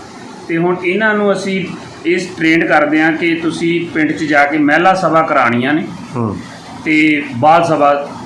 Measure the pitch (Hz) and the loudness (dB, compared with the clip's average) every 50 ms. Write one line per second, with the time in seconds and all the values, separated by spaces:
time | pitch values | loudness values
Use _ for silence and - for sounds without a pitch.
0 | - - - - - - - - - - 165 170 170 175 180 180 185 170 190 208 | -18 -18 -18 -18 -18 -18 -18 -16 -8 -4 -2 0 0 0 0 0 -2 -2 -2 0
1 | 220 220 208 208 208 202 190 - - 196 190 190 165 - 127 - - - - - | 0 0 0 2 2 0 0 0 -2 -4 -4 -4 -4 -6 -8 -12 -14 -16 -14 -6
2 | - 160 180 180 185 185 - - 165 160 160 165 180 160 170 151 151 147 151 156 | -2 -2 -2 -2 -2 -6 -6 -2 2 2 2 2 2 4 4 2 2 2 2 2
3 | 160 165 156 156 180 170 165 165 165 160 165 - 170 165 170 170 165 - - 165 | 2 2 0 0 0 -2 -2 -2 -2 -4 -4 -2 -2 0 0 -2 -4 -4 -2 -2
4 | 156 147 156 - 165 147 151 143 143 143 151 156 147 143 151 160 175 190 185 185 | -2 -2 -2 -4 -2 0 2 2 2 2 2 0 2 2 4 4 4 4 4 4
5 | 180 160 156 165 160 - 151 135 123 117 120 120 123 139 147 160 190 - - - | 2 2 2 2 2 2 2 2 2 2 2 0 0 0 0 -2 -2 -4 -10 -12
6 | - - - 123 117 107 92 - - - - - - - - - - 165 156 156 | -14 -10 -6 -4 -4 -4 -4 -6 -10 -14 -16 -18 -18 -18 -16 -8 -4 0 2 4
7 | 156 156 151 147 147 139 127 117 135 151 160 175 170 165 160 143 143 143 143 143 | 4 4 2 0 -2 -6 -4 2 4 6 6 6 4 2 2 2 4 2 2 2
8 | 139 - - - - | -2 -8 -12 -10 -6